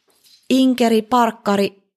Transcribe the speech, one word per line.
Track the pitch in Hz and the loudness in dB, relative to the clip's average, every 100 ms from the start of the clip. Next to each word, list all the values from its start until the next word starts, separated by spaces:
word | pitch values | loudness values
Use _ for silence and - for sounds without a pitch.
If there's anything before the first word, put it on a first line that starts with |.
| _ _ _ _ - | _ _ _ _ -4
Inkeri | 262 262 247 233 226 | 0 0 0 0 0
Parkkari | 214 247 233 226 - 202 196 - _ | 0 0 -2 -4 -4 -2 -4 -6 _